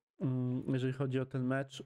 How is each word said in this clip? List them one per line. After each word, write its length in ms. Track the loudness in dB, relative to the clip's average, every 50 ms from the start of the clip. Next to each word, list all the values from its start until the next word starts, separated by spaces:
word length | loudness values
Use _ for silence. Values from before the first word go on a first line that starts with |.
| _ _ _ _
mm, 440 | 0 2 2 2 2 0 0 0 0 0
jeżeli 260 | 0 2 2 0 0
chodzi 260 | 0 -2 0 0 0
o 60 | -2
ten 180 | 0 -2 0 0
mecz. 380 | 2 2 0 -2 -4 -8 -14 -14